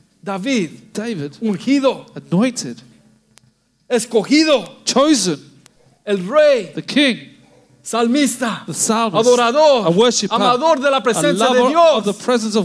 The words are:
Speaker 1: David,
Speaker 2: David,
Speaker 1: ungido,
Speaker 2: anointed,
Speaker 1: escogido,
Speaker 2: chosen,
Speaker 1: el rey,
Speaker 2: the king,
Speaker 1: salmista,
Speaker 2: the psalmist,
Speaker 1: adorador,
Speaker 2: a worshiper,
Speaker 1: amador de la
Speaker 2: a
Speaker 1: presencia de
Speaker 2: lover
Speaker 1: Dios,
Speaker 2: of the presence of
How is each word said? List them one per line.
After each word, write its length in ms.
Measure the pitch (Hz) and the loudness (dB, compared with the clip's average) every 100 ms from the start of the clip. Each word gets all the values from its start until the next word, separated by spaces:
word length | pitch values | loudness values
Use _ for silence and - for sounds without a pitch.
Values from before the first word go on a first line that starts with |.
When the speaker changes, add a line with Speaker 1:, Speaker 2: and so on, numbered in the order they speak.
| _ _ | _ _
Speaker 1:
David, 680 | 202 196 233 247 156 - - | -10 -8 -4 -4 -4 -10 -14
Speaker 2:
David, 400 | - 233 190 143 - | -10 -8 -10 -10 -8
Speaker 1:
ungido, 640 | 220 190 247 277 262 170 - 147 | -6 -6 -2 0 0 -4 -12 -20
Speaker 2:
anointed, 680 | 139 170 254 240 135 117 - _ _ _ _ _ _ _ _ _ _ | -4 0 0 -4 -12 -14 -20 _ _ _ _ _ _ _ _ _ _
Speaker 1:
escogido, 960 | 240 - 220 190 294 320 262 175 - - | -4 0 -2 2 2 4 0 -2 -10 -4
Speaker 2:
chosen, 540 | 247 302 269 180 143 - _ - _ _ _ 208 | 2 2 2 0 -6 -10 _ -20 _ _ _ -4
Speaker 1:
el 120 | 202 | -4
rey, 540 | 180 294 302 254 175 | 0 2 4 2 -2
Speaker 2:
the 80 | - | -10
king, 360 | - 277 277 202 - _ _ _ _ _ | -4 0 0 -2 -10 _ _ _ _ _
Speaker 1:
salmista, 840 | - 226 233 285 277 - 240 175 - | -8 -2 0 0 0 -2 -6 -6 -10
Speaker 2:
the 80 | |
psalmist, 500 | - - 220 226 190 240 | -6 -2 -2 0 0 2
Speaker 1:
adorador, 580 | 247 233 277 311 254 185 | 2 2 4 4 4 2
Speaker 2:
a 60 | |
worshiper, 440 | 175 247 - 202 226 | 2 2 0 -4 0
Speaker 1:
amador 420 | 240 247 320 302 | 0 2 2 2
de 80 | 277 | 0
la 80 | 269 | 0
Speaker 2:
a 40 | |
Speaker 1:
presencia 440 | 233 214 285 190 254 | 0 0 0 0 0
de 120 | 247 | 2
Speaker 2:
lover 100 | 247 | 2
Speaker 1:
Dios, 280 | 320 330 254 | 4 4 2
Speaker 2:
of 80 | 202 202 | -2 -4
the 60 | - | -2
presence 300 | 247 220 | -2 -2
of 80 | 214 | -2